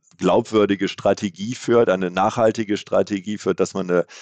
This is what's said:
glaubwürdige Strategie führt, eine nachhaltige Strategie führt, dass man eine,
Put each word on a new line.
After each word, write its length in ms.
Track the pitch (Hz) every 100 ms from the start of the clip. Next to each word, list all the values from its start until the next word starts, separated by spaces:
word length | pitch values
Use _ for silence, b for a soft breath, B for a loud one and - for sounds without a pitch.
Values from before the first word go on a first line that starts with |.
| _ -
glaubwürdige 680 | 90 98 120 110 101 98 95
Strategie 680 | - 101 101 104 85 104 123
führt, 340 | - 117 117
eine 220 | 92 92
nachhaltige 680 | 90 101 117 113 113 104 98
Strategie 600 | - 98 98 104 92 107
führt, 200 | - 90
dass 140 | 92
man 160 | 98 90
eine, 160 | 90 - B